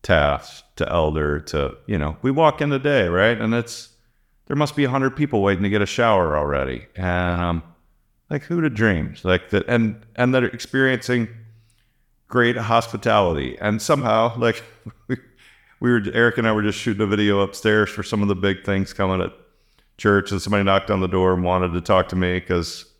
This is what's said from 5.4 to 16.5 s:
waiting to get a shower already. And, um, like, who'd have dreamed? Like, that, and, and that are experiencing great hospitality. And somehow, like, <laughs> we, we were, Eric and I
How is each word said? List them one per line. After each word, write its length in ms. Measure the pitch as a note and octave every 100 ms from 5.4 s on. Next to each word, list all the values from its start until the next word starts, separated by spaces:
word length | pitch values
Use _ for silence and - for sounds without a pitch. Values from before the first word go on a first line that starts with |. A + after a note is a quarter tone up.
waiting 200 | G2 F#2+
to 80 | G2+
get 100 | G#2
a 60 | G2+
shower 500 | - A#2 G2 E2+ D2+
already. 480 | D2 C#2 C2+ B1 - -
And, 440 | F#2 F2 F2+ F2
um, 220 | F2 E2 - _ _ _ _ _ _
like, 120 | D3
who'd 220 | - E3+
have 100 | D#3
dreamed? 500 | G#2+ A2 F2 C#2 -
Like, 260 | F#2 F2+ -
that, 140 | G2+ -
and, 340 | A#2+ A2 G2+ - -
and 180 | B2
that 100 | C3
are 40 | A#2+
experiencing 800 | A#2 - C3+ C3 B2 - B2 A2+ - - _ _ _ _ _ _ _ _
great 280 | B2 A#2+ A2
hospitality. 1000 | A2 A#2 - G2 A#2 G#2+ F#2 D#2 C2 -
And 200 | G#2 A2
somehow, 560 | - C#3+ B2 A2 A#2 A#2
like, 240 | A#2 - - _
<laughs> 240 | A2 - -
we, 80 | B2+ _ _ - _ _ _
we 100 | B2
were, 120 | A#2+ G#2
Eric 260 | A2+ A#2 A2+
and 80 |
I 40 | A2+